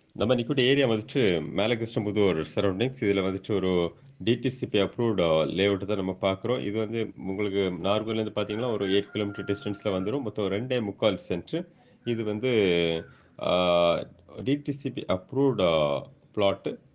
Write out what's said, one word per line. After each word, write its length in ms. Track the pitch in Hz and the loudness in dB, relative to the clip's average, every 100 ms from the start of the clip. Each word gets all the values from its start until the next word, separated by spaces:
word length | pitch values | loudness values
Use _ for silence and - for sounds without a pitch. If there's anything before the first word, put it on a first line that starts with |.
| _ | _
நம்ம 220 | - 104 123 | -2 0 0
நிக்குட்டி 240 | 117 135 | 0 2
ஏரியா 280 | 123 139 131 | 2 4 2
வந்துட்டு 560 | 110 - 143 107 85 73 87 | 0 -2 0 2 2 -2 -2
மேலகிருஷ்ணபுதூர் 880 | 107 117 113 - 104 104 98 80 78 - | 0 -2 -4 -4 -2 2 2 2 -2 -2
சரவுண்டிங்ஸ். 460 | 98 92 127 135 | 0 0 -2 0
இதுல 220 | 104 98 | 0 2
வந்துட்டு 320 | 95 95 - 101 | 0 -2 -2 0
ஒரு 360 | 92 90 85 - - - | 2 2 0 -4 -20 -6
டி 160 | 95 120 | -2 0
டி 140 | 131 | -2
சி 180 | 135 - | -4 -2
பி 140 | 104 | 0
அப்ரூவ்டு, 400 | 95 - 117 98 | 0 0 0 2
ஆ, 200 | 85 80 | 4 4
லேஅவுட் 440 | 73 85 101 98 95 | 2 2 0 0 -2
தான் 120 | 101 | -4
நம்ம 200 | 95 92 | -4 -2
பார்க்குறோம். 400 | 98 95 117 123 | -2 0 -2 -4
இது 180 | 98 107 | -2 -4
வந்து 320 | 107 117 110 - | -4 -4 -6 -8
உங்களுக்கு 540 | 82 95 104 98 95 90 | -6 -4 -2 0 0 0
நாகர்கோவில்லேருந்து 480 | 92 107 107 110 107 107 | 0 0 -2 -4 -2 -4
பார்த்தீங்கன்னா, 360 | 101 107 123 | -4 -4 -4
ஒரு 160 | 107 98 | -2 0
எயிட் 240 | 98 101 | 0 0
கிலோமீட்டர் 340 | 107 101 101 98 | -4 -4 -4 -4
டிஸ்டன்ஸ்ல 400 | 101 104 98 107 | -4 -6 -4 -2
வந்துரும். 360 | 95 95 135 | -2 -2 -4
மொத்தம் 240 | 113 107 98 | -4 -4 -2
ரெண்டே 360 | 98 127 127 | -2 -2 -2
முக்கால் 380 | 104 101 110 92 - | -4 0 2 2 -2
சென்ட். 380 | 90 - 160 180 _ _ _ | -6 -4 -6 -8 _ _ _
இது 200 | 123 113 | -4 -4
வந்து, 800 | 107 104 127 117 98 87 85 82 - - - - | -2 -2 2 4 4 4 2 0 -4 -16 -20 -4
ஆ, 640 | - 90 90 87 87 78 - - - 71 | 0 2 4 4 4 2 -2 -14 -20 -8
டி 120 | 101 143 | -4 -2
டி 160 | 143 | -4
சி 200 | 139 131 | -8 -8
பி 140 | 123 - | -6 -4
அப்ரூவ்டு, 540 | 92 - 131 139 110 | -4 -4 0 0 2
ஆ, 420 | 90 80 73 69 - - _ | 2 4 2 -2 -6 -18 _
பிளாட். 460 | - 98 92 - - _ | 0 0 0 -6 -10 _